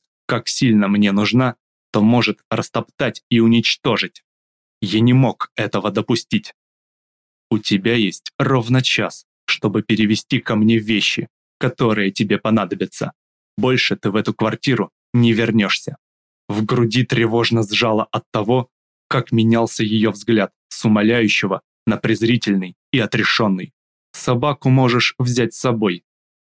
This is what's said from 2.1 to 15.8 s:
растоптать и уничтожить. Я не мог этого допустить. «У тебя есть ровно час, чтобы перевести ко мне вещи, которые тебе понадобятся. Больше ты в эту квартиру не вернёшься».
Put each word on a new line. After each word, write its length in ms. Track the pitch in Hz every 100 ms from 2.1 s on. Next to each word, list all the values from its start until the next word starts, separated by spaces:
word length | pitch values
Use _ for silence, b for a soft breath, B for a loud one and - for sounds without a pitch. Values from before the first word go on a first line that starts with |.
| 120 156 - _
растоптать 720 | 110 - 120 - - 131 - -
и 100 | 117
уничтожить. 840 | 113 117 110 - 127 107 90 - _ _ _ _ _ _
Я 200 | 98 107
не 120 | 120
мог 400 | 127 123 - -
этого 360 | - 107 104 101
допустить. 640 | 101 - 117 - 107 - - _ _ _ _ _ _ _ _ _
«У 80 | 107
тебя 360 | - 101 107
есть 380 | 120 98 - - -
ровно 440 | 139 135 113 127
час, 440 | 123 - 95 - - _ -
чтобы 360 | - 107 107
перевести 580 | - 110 107 107 - 123
ко 160 | - 110
мне 220 | 107 117
вещи, 500 | 107 107 - - - _ _ _
которые 520 | 135 - 120 107 98
тебе 280 | - 104 101
понадобятся. 760 | 110 110 92 95 92 - - - _ _ _ -
Больше 400 | 127 131 - 120
ты 140 | 107
в 60 | 107
эту 180 | 104
квартиру 560 | - 113 110 - 117 98 _ _
не 200 | 123 117
вернёшься». 640 | 113 113 110 98 -